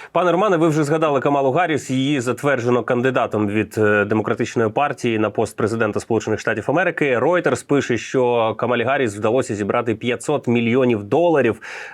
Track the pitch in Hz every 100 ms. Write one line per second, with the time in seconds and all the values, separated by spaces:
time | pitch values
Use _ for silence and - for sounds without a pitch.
0 | - 170 180 170 214 170 165 151 147 160
1 | 156 139 143 143 135 139 175 143 - 131
2 | 135 147 120 117 143 131 120 123 110 123
3 | 131 127 110 110 104 107 101 - 107 104
4 | 101 110 107 113 117 123 113 113 143 131
5 | 120 110 107 - 104 - 104 113 110 101
6 | - 113 - 104 - 110 104 151 185 165
7 | 147 117 135 175 160 127 - 143 - 117
8 | - 135 123 120 110 104 120 120 117 139
9 | 123 101 110 131 123 101 98 120 117 110
10 | 120 117 - 143 - 120 117 127 123 110
11 | 101 135 175 151 117 - - - -